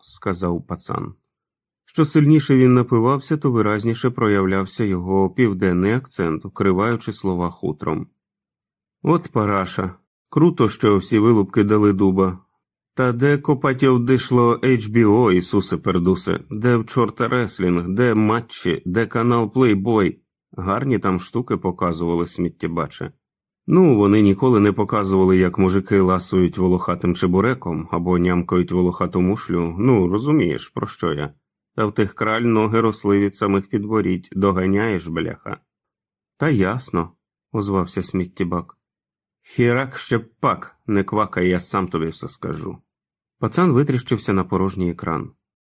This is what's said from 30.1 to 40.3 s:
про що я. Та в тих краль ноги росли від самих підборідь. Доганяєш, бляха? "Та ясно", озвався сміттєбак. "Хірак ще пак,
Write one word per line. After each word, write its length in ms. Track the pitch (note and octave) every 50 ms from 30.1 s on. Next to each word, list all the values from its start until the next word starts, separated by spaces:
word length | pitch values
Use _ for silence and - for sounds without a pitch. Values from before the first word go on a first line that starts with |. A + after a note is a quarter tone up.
| F#2+ A2 B2+ D3 D#3 D3 F#2+ E2+ C2 A1 - -
про 180 | - - -
що 260 | - - - F2 E2
я. 220 | D2+ C#2+ D2 D2 - _ _ _ _ _ _ _ _
Та 120 | - A2
в 80 | G2+ -
тих 200 | - G#2 G2 -
краль 260 | - A2+ A2 A2 A2+
ноги 400 | A#2 A#2 A2+ A2 A2 G#2+ A2+ A2+
росли 380 | A2+ A2 G#2 - - G2+ G2+ G2+
від 180 | G2+ G2 -
самих 320 | - A2+ G2 G2 G2 G2 -
підборідь. 600 | - G#2 G#2 G#2+ A2 G#2+ F#2 F#2 F#2 F2 - _
Доганяєш, 720 | - F#2+ G2 G2 F#2 F#2 F#2 F#2+ G2 G2+ A2+ A2+ G2 E2+ E2+
бляха? 540 | E2 D#2+ E2+ D#2 D#2+ E2 - - - - - _ _ _ _ _ _ _ _ _ _ _ _ _ _ _ -
"Та 100 | C#3 D#3+
ясно", 640 | C#3 G2+ F#2 F#2 A#2 B2+ - - - F2 E2 E2+ _ _ _ _ _ _ _ _
озвався 500 | - A2 G2+ G2+ G2 F#2+ F2 F2+ - G2
сміттєбак. 760 | F2 - - F#2+ F2 F2+ - - F#2 E2+ F2+ F2 - - _ _ _ _ _ _ _ _ _ _ _ _ _ _
"Хірак 560 | _ - - - A#2+ A#2+ A#2+ C3 C3+ C3 C3 -
ще 200 | - - B2 A2
пак, 580 | A2+ -